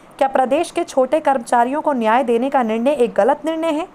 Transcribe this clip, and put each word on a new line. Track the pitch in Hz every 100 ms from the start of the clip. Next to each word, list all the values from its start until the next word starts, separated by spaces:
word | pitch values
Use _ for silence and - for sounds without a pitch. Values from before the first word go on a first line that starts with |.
| - -
"क्या | 262
प्रदेश | 247 254 294 339
के | 339
छोटे | 339 - 254 311
कर्मचारियों | 294 269 226 240 247 294
को | 302
न्याय | 262 220 240
देने | 247 233 269
का | 277
निर्णय | 226 226 247
एक | 285 233
गलत | 185 220 294 311
निर्णय | 320 330
है? | 302 370